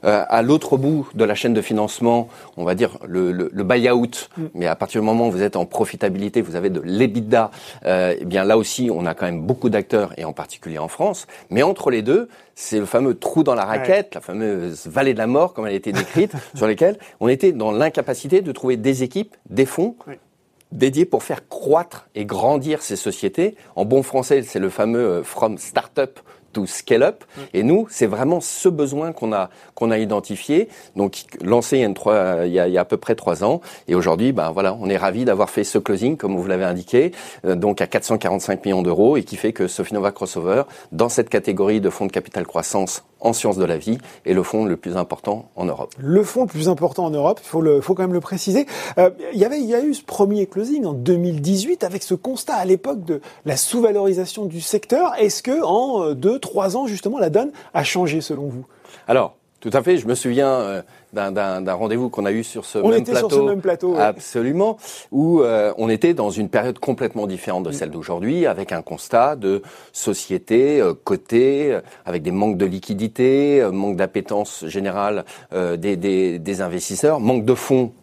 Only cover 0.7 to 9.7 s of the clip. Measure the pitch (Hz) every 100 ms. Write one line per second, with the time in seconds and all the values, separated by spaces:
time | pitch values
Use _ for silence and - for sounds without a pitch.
0.7 | 135 139 156 135 101 107 104 120 110 98
1.7 | 107 107 - 117 117 117 - - - 87
2.7 | 92 117 - - 90 90 90 82 - 95
3.7 | 123 120 120 120 - - - 156 87 87
4.7 | 76 101 113 107 113 117 92 101 98 87
5.7 | - 107 - 104 95 101 - 110 85 95
6.7 | 87 82 95 127 107 107 117 110 - -
7.7 | - - 92 90 87 87 95 98 110 107
8.7 | - 123 85 87 82 90 87 82 127 123